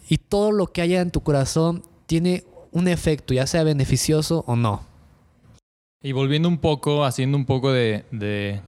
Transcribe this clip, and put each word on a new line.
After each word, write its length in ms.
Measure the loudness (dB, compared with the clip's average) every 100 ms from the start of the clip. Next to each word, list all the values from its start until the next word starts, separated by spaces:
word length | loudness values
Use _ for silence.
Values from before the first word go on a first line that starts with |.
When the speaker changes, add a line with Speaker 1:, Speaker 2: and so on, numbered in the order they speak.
| -2
Speaker 1:
y 100 | -2
todo 340 | 0 0 2
lo 160 | 0 -2
que 140 | -2
haya 180 | 0 0
en 100 | 0
tu 120 | -2
corazón 600 | 0 0 0 0 0 -2 -8 -16 -4
tiene 380 | 0 0 -2 -6 -20 -6
un 180 | 0 0
efecto, 460 | 2 0 -2 0
ya 120 | -2 0
sea 180 | 2
beneficioso 800 | 2 2 0 0 2 0 0 -2 0
o 100 | 0
no. 300 | 0 -2 -8 -20 -20 _ _ _ _ -20 _ _ _ _
Speaker 2:
Y 100 | -6
volviendo 360 | -2 0 2 2
un 100 | 2
poco, 460 | 0 0 0 0
haciendo 320 | 0 0 0 0
un 80 | 0
poco 260 | 0 2
de, 320 | 2 2 -2 -6
de 500 | -8 -4 -4 -4 -6